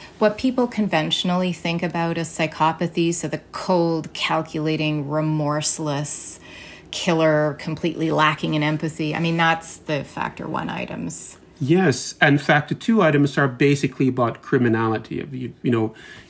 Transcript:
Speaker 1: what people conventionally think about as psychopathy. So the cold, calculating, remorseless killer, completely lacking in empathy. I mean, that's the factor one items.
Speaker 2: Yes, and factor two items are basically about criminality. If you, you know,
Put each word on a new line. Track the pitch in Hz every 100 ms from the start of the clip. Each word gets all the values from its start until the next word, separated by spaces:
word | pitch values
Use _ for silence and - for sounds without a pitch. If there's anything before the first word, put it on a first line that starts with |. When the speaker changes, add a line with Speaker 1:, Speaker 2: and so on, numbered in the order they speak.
| - -
Speaker 1:
what | 214 214
people | 262 254 240
conventionally | 214 202 165 156 - 180 180 185
think | 170 170 170
about | 175 170 170 165
as | 160
psychopathy. | - 156 - 156 160 170 175 170
So | 165 151
the | 156 -
cold, | - - 180 170 160 156
calculating, | - - 160 156 156 156 156 151 151 139
remorseless | 151 156 156 147 151 156 - 156 143 147 - - - - - - - -
killer, | - - 160 160 151 151
completely | 143 - 156 170 - 160
lacking | 151 156 156 160
in | 156
empathy. | 151 156 160 156 156 156
I |
mean, | 170 165
that's | 165 165 - -
the | - 147
factor | 143 - - - -
one | 62 -
items. | - 62 - - - - - - -
Speaker 2:
Yes, | 135 175 180 - - -
and | 151 143
factor | - 147 147
two | - - 220
items | 160 143 139 -
are | 139
basically | 120 143 139 127 - 131
about | 123 113 -
criminality. | - 131 120 113 113 110 110 -
If | -
you, | 131 123 -
you | 143
know, | 117 107 - - - -